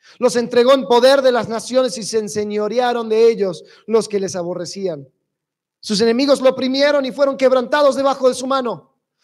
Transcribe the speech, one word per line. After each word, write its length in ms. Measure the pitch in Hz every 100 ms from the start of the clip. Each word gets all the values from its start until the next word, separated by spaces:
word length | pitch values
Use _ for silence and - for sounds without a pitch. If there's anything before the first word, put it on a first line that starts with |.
| _ -
Los 180 | 233 240
entregó 360 | 233 240 240
en 140 | 277 247
poder 340 | 240 254 277
de 120 | 262
las 160 | 240 202
naciones 480 | 226 - 254 254 226
y 60 |
se 140 | 180 220
enseñorearon 920 | 208 208 208 208 208 233 247 240 226
de 200 | 220 233
ellos 360 | 208 196 160 - _ -
los 200 | 220 208
que 140 | 202
les 160 | 190 180
aborrecían. 680 | 175 180 170 196 196 147 135 _ _ _ _ _ _ _
Sus 180 | - 196
enemigos 400 | 233 233 285 254
lo 120 | 254
oprimieron 540 | 247 254 269 285 285 262
y 60 |
fueron 240 | 269 277 262
quebrantados 600 | 254 262 240 294 294 254
debajo 320 | 269 262 254
de 60 | 247
su 120 | 254
mano. 480 | 269 240 165 - _ _ _